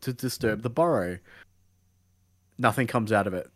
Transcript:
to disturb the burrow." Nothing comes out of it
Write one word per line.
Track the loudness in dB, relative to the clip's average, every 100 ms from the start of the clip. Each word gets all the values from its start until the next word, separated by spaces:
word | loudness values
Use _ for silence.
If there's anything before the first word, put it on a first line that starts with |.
to | -8
disturb | -6 -6 -2 -2 -2
the | -4
burrow." | 0 2 2 0 -6 -14 -20 -20 _ _ _ _ _ _ _ _ _ _ 0
Nothing | 2 2 0
comes | 0 2
out | 2 2
of |
it | -2 -8